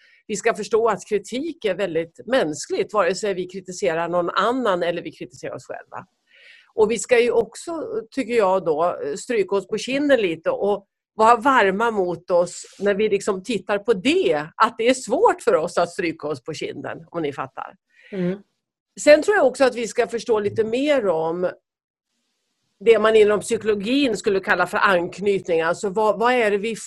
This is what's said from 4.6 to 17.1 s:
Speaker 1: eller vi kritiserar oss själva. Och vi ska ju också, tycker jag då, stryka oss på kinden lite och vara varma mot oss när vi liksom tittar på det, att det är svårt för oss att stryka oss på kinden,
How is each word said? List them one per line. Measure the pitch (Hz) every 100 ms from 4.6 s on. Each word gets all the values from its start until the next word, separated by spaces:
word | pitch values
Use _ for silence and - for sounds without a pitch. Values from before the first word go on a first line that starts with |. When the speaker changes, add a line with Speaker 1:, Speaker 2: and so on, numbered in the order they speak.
| 226 180
Speaker 1:
eller | 170 175
vi | 165
kritiserar | - 165 - 156 -
oss | -
själva. | - - - - _ _ _ - - _ -
Och | 214
vi | 233
ska | - 240
ju | 240
också, | 233 214 - - 330 104 180 -
tycker | - 214
jag | 240 190 190 165
då, | 151 175 - 139 185
stryka | - 233 185 196
oss | 190
på | 214
kinden | - 269 294 262
lite | 190 160 180
och | 160 196 196 - _ _ -
vara | 220 240
varma | 262 254 202 190 233
mot | 214 180 165 -
oss | 175 175 - - -
när | 202 196
vi | 214
liksom | 196 208 190
tittar | 185 220 - 202
på | 202
det, | 208 208 359 240 151 151 -
att | 233 240
det | 233
är |
svårt | 262 - 277 254 349
för | - 170
oss | 170 -
att | 175
stryka | - 175 - 151
oss | 151
på | -
kinden, | 151 165 143 127 131 165